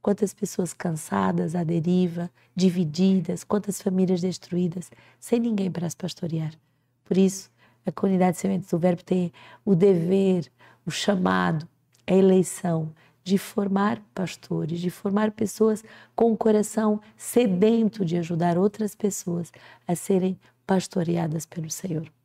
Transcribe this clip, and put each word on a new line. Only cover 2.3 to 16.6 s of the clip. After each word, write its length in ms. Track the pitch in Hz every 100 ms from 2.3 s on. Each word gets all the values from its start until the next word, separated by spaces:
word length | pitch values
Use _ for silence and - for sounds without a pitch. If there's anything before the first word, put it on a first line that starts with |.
| _ _
divididas, 880 | - 185 175 165 147 190 190 170 180
quantas 380 | - 208 196 190
famílias 400 | - 185 185 185
destruídas, 720 | 185 170 - 180 180 175 - - - _
sem 220 | - 240
ninguém 300 | 233 214 190
para 160 | 165 170
as 80 |
pastorear. 580 | - 175 - 170 160 156 - _ _ _ _
Por 140 | _ 180
isso, 340 | 190 190 - _ _ _ -
a 40 |
comunidade 460 | - 202 185 180 170
Sementes 320 | 196 190 180
do 100 | 175
Verbo 240 | 180 175
tem 300 | - 185 175 - - -
o 100 | -
dever, 760 | 175 202 180 165 196 196 185 - _ - _
o 60 | -
chamado, 760 | - - 196 185 185 180 160 165 _ _ _ -
a 60 |
eleição 800 | 185 190 185 175 - 180 160 156 156 _ _
de 140 | - 190
formar 600 | - - 202 196 202 233 -
pastores, 640 | - 175 - - 165 160 170
de 120 | 180
formar 400 | - 202 202 214
pessoas 520 | 214 202 - 220 214 - - -
com 160 | - 233
o 60 | 220
coração 640 | 226 214